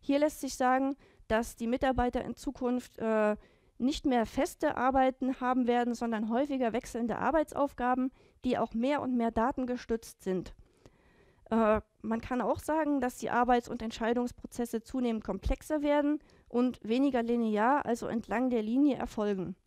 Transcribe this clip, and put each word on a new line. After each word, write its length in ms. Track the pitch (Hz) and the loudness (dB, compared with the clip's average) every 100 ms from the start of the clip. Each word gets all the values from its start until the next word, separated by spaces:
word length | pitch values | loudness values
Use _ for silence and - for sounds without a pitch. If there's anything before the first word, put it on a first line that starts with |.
Hier 200 | - 277 | 0 2
lässt 200 | 302 - | 2 0
sich 140 | 262 - | -10 -2
sagen, 400 | 254 262 269 277 - _ - | 2 2 0 -4 -12 _ -2
dass 300 | 220 233 - | -2 -2 -6
die 100 | 226 | -2
Mitarbeiter 580 | 254 269 247 247 247 | 0 0 2 0 -2
in 100 | - 240 | -6 -8
Zukunft, 640 | - 254 247 247 - - | -8 -4 -2 -2 -4 -6
äh, 380 | 226 220 214 208 - _ _ _ | 0 2 2 0 -8 _ _ _
nicht 260 | 247 311 | -2 0
mehr 220 | 302 247 214 | 2 2 2
feste 500 | - 311 - 302 - | 0 -2 0 -2 0
Arbeiten 640 | 247 269 262 262 254 269 | 2 4 2 2 -4 -2
haben 260 | 247 254 240 | 0 2 2
werden, 280 | 240 240 | 2 0
sondern 340 | 233 233 220 214 | -2 -2 -2 0
häufiger 440 | 233 285 269 240 | 0 0 0 0
wechselnde 460 | 220 - 233 233 208 | -2 -6 -6 -4 0
Arbeitsaufgaben, 920 | 226 311 302 - 277 - 247 254 262 - - _ | 2 2 0 -2 -4 -2 -2 0 -2 -6 -20 _
die 140 | 254 - | -2 0
auch 160 | 226 | -2
mehr 260 | 226 247 285 | 0 0 0
und 160 | 254 247 | 0 0
mehr 140 | 233 | 0
datengestützt 920 | 226 233 277 254 247 - 226 - - | 0 0 -2 -4 -6 -4 -6 -6 -10
sind. 320 | - 185 - - - _ - _ _ _ - _ - | -4 -4 -4 -16 -20 _ -20 _ _ _ -20 _ -2
Äh, 300 | 226 220 214 - _ | 2 4 2 0 _
man 180 | 214 226 | -6 -4
kann 220 | - 254 | -2 -2
auch 160 | 208 311 | 0 -2
sagen, 420 | - 311 302 285 | -2 0 2 0
dass 160 | 247 - | 0 -4
die 140 | 226 | -2
Arbeits- 380 | 233 247 247 240 | 0 4 2 2
und 120 | 240 | -8
Entscheidungsprozesse 1040 | 226 - 226 240 247 - - - 240 226 | -8 -4 0 0 -2 -6 -14 -8 -4 -4
zunehmend 420 | - 262 247 220 | -4 -4 -2 -2
komplexer 580 | - 190 - 269 - 311 | -4 -4 -2 -4 -2 -2
werden 360 | 285 294 285 302 _ - _ | 2 2 2 0 _ -20 _
und 300 | 240 254 240 | 0 0 -2
weniger 400 | 208 240 285 254 | -2 2 2 2
linear, 640 | 233 240 226 208 226 285 - | 0 0 2 2 4 2 0
also 200 | 233 - | -2 -2
entlang 440 | 233 - 220 254 | -4 -2 -2 0
der 120 | 240 | 0
Linie, 340 | 214 247 285 247 | 0 4 4 4
erfolgen. 600 | - - 208 196 175 185 | -4 -2 -2 -2 -4 -8